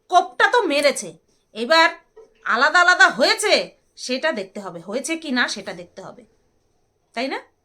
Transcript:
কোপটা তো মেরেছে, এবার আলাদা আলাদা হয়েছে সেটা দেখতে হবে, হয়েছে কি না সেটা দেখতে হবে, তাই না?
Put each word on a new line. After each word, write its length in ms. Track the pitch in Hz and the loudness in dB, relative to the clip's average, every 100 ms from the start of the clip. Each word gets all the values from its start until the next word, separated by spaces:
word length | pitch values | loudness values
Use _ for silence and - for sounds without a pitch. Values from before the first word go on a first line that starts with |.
| _ | _
কোপটা 380 | 359 359 - 403 | 0 0 0 2
তো 140 | 480 | 2
মেরেছে, 520 | 392 285 294 - 185 175 _ _ _ | 0 0 0 -2 -8 -16 _ _ _
এবার 360 | 208 240 320 330 - _ _ - _ | -10 0 4 4 0 _ _ -20 _
আলাদা 380 | - 220 285 349 | -4 0 2 4
আলাদা 280 | 349 349 370 | 4 6 4
হয়েছে 600 | 180 320 427 403 285 175 - _ - | 4 0 0 2 0 0 -10 _ -16
সেটা 360 | - 254 311 | -8 -4 -4
দেখতে 280 | 247 190 208 | -4 -8 -12
হবে, 200 | 190 170 | -14 -14
হয়েছে 380 | 170 226 - 320 | -10 -8 -6 -8
কি 140 | 320 | -6
না 160 | 254 269 | -4 -4
সেটা 260 | 214 190 | -6 -12
দেখতে 280 | 175 175 - | -16 -18 -20
হবে, 240 | 170 - _ _ _ _ _ _ _ _ _ | -20 -20 _ _ _ _ _ _ _ _ _
তাই 140 | - 269 | -8 -8
না? 140 | 427 - _ | -8 -12 _